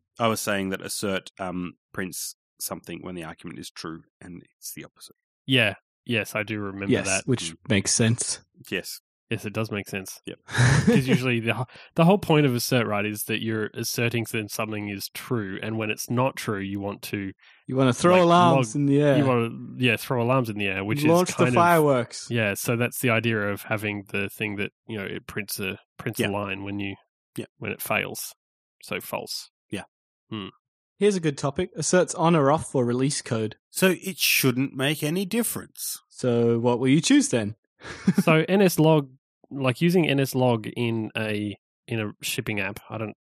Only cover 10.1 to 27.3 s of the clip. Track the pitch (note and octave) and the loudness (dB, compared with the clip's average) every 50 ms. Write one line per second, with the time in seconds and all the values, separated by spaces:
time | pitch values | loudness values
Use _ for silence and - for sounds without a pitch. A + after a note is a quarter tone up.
10.1 | - - _ - - - _ - - - B2 B2 C#3 - - G3+ A#3+ F#3 B2+ - | -16 -16 _ -16 -16 -16 _ -6 0 2 4 4 4 4 4 4 4 4 4 2
11.1 | A3+ A#2+ B2+ B2+ A#2+ A#2 A2 A#2 G#2 A2 A#2 - - - - - _ - E3 E3+ | 2 2 2 0 0 0 0 -2 -2 -2 -4 -6 -8 -16 -20 -6 _ 6 6 6
12.1 | G3+ F#3+ - - D#3+ D3+ D3 C3+ A#2+ A#2+ - - C3 B2 A2+ G#2 G#2 G2+ G2+ G#2+ | 6 6 4 4 4 6 6 4 2 0 0 2 2 2 2 2 0 -2 -2 -2
13.1 | G#2 G#2 - - A2 G#2+ A2+ A2 A2 A2 G#2+ - - - A#2 - - - A#2 A#2 | -4 -6 -4 -4 -4 -4 -2 -2 -2 -2 -4 -4 -6 -6 -6 -4 -2 -2 0 0
14.1 | A#2 A#2 A2 - - A2+ G#2 G2+ - - A2 G#2+ A2 G#2 G#2 G#2 G2+ G2 - - | 0 -2 -2 -2 -4 -6 -6 -6 -6 -6 -6 -6 -6 -6 -6 -6 -8 -8 -10 -12
15.1 | - - - - C3 A#2 G#2 F#2+ G2 - G2 G#2+ A2 A2+ A2 G#2+ G#2+ - - - | -12 -14 -6 -4 -4 -4 -4 -4 -6 -8 -6 -6 -4 -4 -4 -4 -6 -8 -6 -2
16.1 | A#2+ B2 B2+ C3+ - - - - G#2+ F#2+ G2 G2 G2 G2+ G2 G2+ G2+ - - - | 0 0 0 0 -2 -4 -6 -4 -4 -4 -4 -6 -6 -6 -6 -6 -8 -8 -10 -8
17.1 | - G#2 G2 G2 - - _ - - _ _ - B2+ C3 C3+ B2+ A#2+ - - F3+ | -6 -6 -6 -6 -10 -12 _ -20 -20 _ _ -4 0 2 4 4 4 4 4 6
18.1 | F3+ F#3 F3 E3+ E3+ F3 F3 E3+ E3 C3+ B2 A2+ - D3 C#3+ C#3 C#3 C#3+ D3 D3 | 6 6 6 6 6 8 8 6 6 4 2 0 0 0 2 4 4 4 4 6
19.1 | C3+ C#3+ C#3 C3 B2 A#2+ A#2 A#2 - - B2 - B2 B2+ B2+ B2 A2 - - - | 4 4 4 4 2 2 0 -2 -4 -8 -12 -12 -4 0 2 2 2 0 0 -2
20.1 | C#3 A#2+ A#2 A#2+ C3 C3+ B2 A2+ G2+ G#2 G2+ G2 F#2 G2 G2 G#2 A2+ C#3+ D3 D3+ | 0 0 2 2 2 2 2 0 -2 -2 -2 -2 -2 -2 -2 -2 0 2 4 6
21.1 | E3 F3 F#3 F3+ - - F3+ - - F3+ E3+ F3 E3+ D#3+ D3+ D3 C3+ B2 A2+ - | 6 6 4 2 2 2 2 4 4 4 6 6 6 6 6 4 4 2 0 -2
22.1 | - - - - A#2 A#2 A2 G2+ G2 - - - A#2+ A2+ A#2+ A#2 - - - B2 | -8 -14 -10 -4 -2 0 0 0 0 -2 -2 -2 0 0 0 -2 -2 0 0 2
23.1 | A2+ A2+ A2 A#2 A2+ G#2+ G2+ G2+ G2+ G2 - - A2 G#2 G#2+ G#2+ G#2 G#2 G2 - | 2 2 2 0 0 0 -2 -2 -4 -6 -4 -4 -4 -4 -2 -4 -4 -6 -8 -6
24.1 | - G2+ G2+ G2+ - - A2+ G#2 G2+ G2 G2+ G2 - _ _ - A2+ G#2 G2 F#2+ | -6 -6 -6 -6 -6 -6 -6 -6 -4 -4 -6 -8 -8 _ _ -10 -8 -8 -6 -8
25.1 | F#2+ F#2+ - - - A2 G2+ - - - G2+ F#2+ G2 - - _ _ - - A#2+ | -8 -10 -12 -10 -10 -10 -8 -8 -8 -6 -6 -6 -8 -10 -14 _ _ -10 -8 -8
26.1 | A2 - A2+ G#2+ G2 G2+ G2+ G2 F#2+ G2 G2 G2+ G2 G2+ G2+ G2 F#2+ - _ _ | -4 -2 -2 -2 -2 -4 -4 -6 -8 -8 -8 -8 -6 -6 -6 -6 -8 -10 _ _
27.1 | _ _ _ _ | _ _ _ _